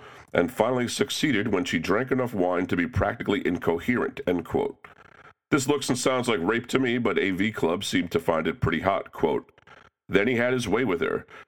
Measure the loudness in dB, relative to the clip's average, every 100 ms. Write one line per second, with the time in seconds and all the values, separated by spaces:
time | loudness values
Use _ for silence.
0 | -20 -20 -4 0 0 2 2 2 -2 0
1 | -2 0 0 0 0 0 0 -2 0 0
2 | 0 -2 -2 0 0 2 0 0 0 2
3 | 0 0 -2 0 0 -2 0 -2 0 -2
4 | -2 -4 -2 -2 0 -2 -2 -6 -20 -20
5 | -20 -20 -20 _ -2 -2 2 0 0 0
6 | 2 2 2 0 2 -2 0 0 2 0
7 | 0 2 0 0 -2 0 0 0 0 -2
8 | 0 0 2 0 0 0 0 0 0 -2
9 | -4 -2 0 0 -6 _ -20 -20 -20 _
10 | -2 2 2 2 0 -2 0 0 0 0
11 | 0 -4 -8 -20